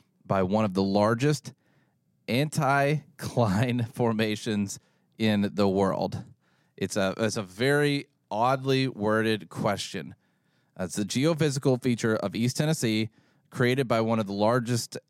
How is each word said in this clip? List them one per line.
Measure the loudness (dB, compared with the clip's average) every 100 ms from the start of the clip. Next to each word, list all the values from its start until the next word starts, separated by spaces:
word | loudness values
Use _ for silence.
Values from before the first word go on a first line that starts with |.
| _ _ -4
by | -2
one | 0 0
of | 0
the | 0
largest | 0 2 2 2 2 0 -4 -18 _ _ _ _ _ _ -4
anticline | -2 0 0 2 2 2 0 -4 -12 -4 0 2 2 2 0 -4
<laughs> |
formations | -2 0 0 0 -2 -2 -2 -2 -6 -18 _ _ -2
in | 2 2 2
the | 2 2
world? | 4 2 0 -4 -6 -12 -20 _ _ _ -8
It's | -6 -2
a, | -2 0
it's | -2 -2
a |
very | -8 -2 0 2 2 -2 -6 _ _
oddly | -2 0 0 0 0 0
worded | -2 0 2 2 -2 -4
question. | -4 -2 -2 -6 -10 -12 -16 _ _ _ _ _ -10
Uh, |
it's | -8 -6
the |
geophysical | -4 0 0 2 0 0 0 0
feature | 0 0 0 0
of | -2
East | -2 -2 0
Tennessee | -2 0 0 0 -2 -8 _ _ _
created | -2 0 2 2
by | 0
one | 2 0
of | 0
the |
largest | 2 2 2 0 -2 -4 -12 -6